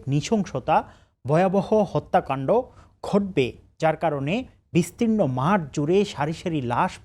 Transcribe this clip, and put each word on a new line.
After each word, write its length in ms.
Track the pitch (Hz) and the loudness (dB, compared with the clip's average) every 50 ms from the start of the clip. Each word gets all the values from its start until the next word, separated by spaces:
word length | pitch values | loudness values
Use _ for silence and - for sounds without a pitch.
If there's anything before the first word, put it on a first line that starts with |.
| - 131 | 0 -2
নৃশংসতা, 760 | 139 151 147 - 226 214 185 - - 131 - - 160 202 262 - - - _ _ _ _ - | -2 -2 0 0 0 0 0 -2 -6 -8 -2 2 2 2 0 -2 -14 -20 _ _ _ _ -4
ভয়াবহ 580 | 120 147 160 185 190 175 202 - - 220 214 202 - - | 0 2 2 2 2 2 0 0 2 2 2 2 2 -2
হত্যাকাণ্ড 680 | 151 - - - 185 - - 139 135 135 135 190 233 262 - - - - _ _ _ - | -4 -4 0 0 0 0 0 -6 -4 0 0 0 0 0 -4 -12 -20 -20 _ _ _ -8
ঘটবে, 500 | - - 208 202 190 185 151 131 113 - - - - _ - | -2 -2 -2 0 0 0 0 0 0 -2 -10 -20 -20 _ -2
যার 180 | - 160 156 | 0 0 0
কারণে 480 | 156 - 165 147 139 135 143 185 240 262 - - _ _ _ - | 0 -2 -2 -2 -2 -2 -2 -2 -4 -4 -8 -14 _ _ _ 0
বিস্তীর্ণ 540 | 170 170 - - - 240 226 220 214 190 | 0 0 0 -2 -2 0 0 2 2 2
মাঠ 340 | 135 127 127 131 160 202 208 160 135 - | 0 0 0 0 2 2 0 -2 -4 -4
জুড়ে 320 | 156 147 143 180 202 208 | -2 0 2 2 2 2
সারি 280 | 202 - - 143 151 165 | 0 -2 -4 -4 -4 -4
সারি 300 | 160 - 185 165 151 127 | -6 -6 -4 -4 -2 -2
লাশ 360 | 117 120 123 170 185 - - | -2 0 0 0 -2 -4 -8